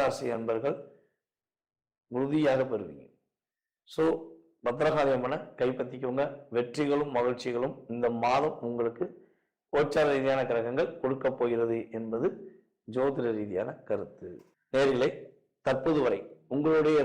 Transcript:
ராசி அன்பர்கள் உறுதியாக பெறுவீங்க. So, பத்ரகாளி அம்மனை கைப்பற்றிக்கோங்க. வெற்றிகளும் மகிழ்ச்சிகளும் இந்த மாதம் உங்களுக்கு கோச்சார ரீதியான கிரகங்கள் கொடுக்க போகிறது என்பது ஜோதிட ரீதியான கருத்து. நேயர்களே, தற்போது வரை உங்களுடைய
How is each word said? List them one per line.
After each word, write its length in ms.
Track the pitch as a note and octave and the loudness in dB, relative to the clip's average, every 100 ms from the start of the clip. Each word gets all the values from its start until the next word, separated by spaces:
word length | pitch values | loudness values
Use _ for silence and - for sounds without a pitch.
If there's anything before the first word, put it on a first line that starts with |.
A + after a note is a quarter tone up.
ராசி 280 | C3+ - B2+ A2+ | 2 0 -4 -4
அன்பர்கள் 400 | A2+ A2+ C#3 F#3+ - - _ _ _ _ _ _ _ _ _ _ _ A#2+ | -2 -2 -2 -4 -10 -20 _ _ _ _ _ _ _ _ _ _ _ -4
உறுதியாக 460 | C#3 D#3 D3 C3 B2+ | 0 2 4 4 2
பெறுவீங்க. 320 | A2 F2 C#2 - _ _ _ _ _ _ _ _ - | -2 -6 -12 -20 _ _ _ _ _ _ _ _ 0
So, 80 | D#3+ - - - _ _ A#2+ | 0 0 -6 -18 _ _ -4
பத்ரகாளி 460 | C3+ D3+ D3+ C#3 B2+ | 0 2 4 4 2
அம்மனை 220 | B2 D3+ - - | 0 -4 -6 -2
கைப்பற்றிக்கோங்க. 640 | B2+ B2+ B2+ B2+ C3 B2+ D3 - - A#2 | -2 0 -6 -6 -4 -2 -2 -4 -4 -2
வெற்றிகளும் 560 | A#2+ D3 C#3+ C#3+ C#3+ A#2+ | -2 -2 0 0 0 0
மகிழ்ச்சிகளும் 580 | B2 B2 B2+ A#2+ C3+ - - | 0 0 -4 -2 -4 -6 -8
இந்த 140 | A#2+ A#2+ A#2 | -2 0 0
மாதம் 340 | A#2+ C3 D#3 - A#2 | 2 2 0 -2 -6
உங்களுக்கு 380 | A#2+ A#2 A2+ F3+ - - _ _ _ _ | -2 -2 -2 -8 -8 -20 _ _ _ _
கோச்சார 340 | C#3+ D3 D#3 D3 | 0 2 2 2
ரீதியான 280 | C#3 C3+ C3+ A#2+ | 2 2 2 2
கிரகங்கள் 400 | A#2 A#2 C3 F3 - | 0 0 -2 -2 -2
கொடுக்க 260 | C3 C3+ C3+ B2+ | -4 0 -2 0
போகிறது 380 | A#2+ A#2 A#2 A#2 - A2+ | 0 2 2 0 -4 -8
என்பது 280 | A2+ A2+ E3+ - - - _ _ - A#2+ | -6 -2 -2 -4 -12 -20 _ _ -8 0
ஜோதிட 320 | C#3 C3+ A#2+ A2 | 0 0 -2 -2
ரீதியான 300 | G#2 F#2 A#2+ D#3+ - | -2 -2 -4 -6 -4
கருத்து. 400 | G2+ F2+ - F2+ F2 - _ _ | -4 -4 -12 -16 -16 -20 _ _
நேயர்களே, 360 | C3 C#3 B2 C#3+ - - - _ _ - | 2 4 4 2 -2 -12 -20 _ _ -2
தற்போது 340 | C3 E3 D3+ B2 | 0 2 2 2
வரை 140 | G#2 - - _ C3 | 0 -4 -18 _ 0
உங்களுடைய 420 | D#3 D#3 D3+ D3+ | 4 4 6 4